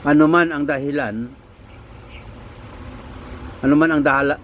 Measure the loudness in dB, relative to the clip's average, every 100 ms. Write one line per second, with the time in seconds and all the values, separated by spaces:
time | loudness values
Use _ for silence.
0 | 4 4 6 6 2 -2 -4 -4 -2 -4
1 | -4 -6 -10 -14 -20 -20 -20 -20 -20 -20
2 | -20 -18 -18 -18 -20 -20 -18 -18 -16 -16
3 | -16 -16 -16 -14 -14 -2 2 4 4 4
4 | 2 2 0 -2